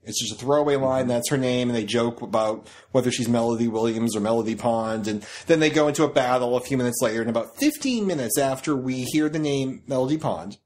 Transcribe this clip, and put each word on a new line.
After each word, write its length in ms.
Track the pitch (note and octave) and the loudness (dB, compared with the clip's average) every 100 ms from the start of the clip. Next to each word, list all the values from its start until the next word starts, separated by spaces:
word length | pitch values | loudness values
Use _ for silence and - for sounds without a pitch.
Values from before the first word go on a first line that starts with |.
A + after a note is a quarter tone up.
It's 180 | - G#2 A2 | -6 -6 -6
just 140 | G#2+ | -6
a 20 | |
throwaway 320 | B2 D3 D3 C#3 | 0 2 4 2
line, 300 | C3 C3 B2 | 2 0 0
that's 220 | A#2+ A#2 | -2 0
her 80 | C#3+ | 0
name, 320 | B2+ B2 B2 | 0 0 0
and 80 | A#2+ | 0
they 60 | |
joke 380 | G#2 A#2 A#2+ A#2+ | 0 0 0 -2
about 460 | A2+ A2 A2 A2 - - - | -4 0 0 -2 -10 -20 -2
whether 180 | C3 B2+ | 0 0
she's 160 | B2 A#2+ | 0 0
Melody 400 | A#2+ A#2 A#2 A#2 | 2 2 2 0
Williams 480 | A2 A#2 A2+ A#2 G#2+ | 2 0 0 -2 0
or 60 | |
Melody 340 | G#2 A2+ A2 A2 | 0 0 0 -2
Pond, 520 | A#2+ A2+ A2+ A2 G#2 | 0 0 -2 -4 -4
and 160 | G#2+ - - - | -6 -8 -16 2
then 140 | E3 | 4
they 100 | D#3 | 4
go 180 | D3 D3+ | 4 2
into 160 | C#3+ | 2
a 40 | D3+ | 2
battle 440 | C#3 B2+ B2+ B2 B2 | 2 2 2 2 0
a 60 | |
few 160 | B2 C3+ | 0 0
minutes 220 | B2 A#2 | 0 0
later, 200 | B2 A2 | 0 0
and 80 | A2+ | 0
about 260 | A2+ - - | -2 -4 0
fifteen 480 | C#4+ D4 C4+ B3 G3+ | 0 0 -2 -2 0
minutes 320 | E3 A#2 - | -2 -2 0
after 360 | C3+ C3 - C#3+ | 0 0 -2 -2
we 280 | C3 B2+ B2 | -2 -4 -2
hear 180 | D#3 D3+ | 0 0
the 80 | D#3 | 0
name 460 | D3+ C#3 C3+ C3 - | -2 0 -2 -6 -4
Melody 300 | C3 C3 D#3 | 0 0 0
Pond 400 | D3+ F2 F2+ - | -2 -4 -8 -14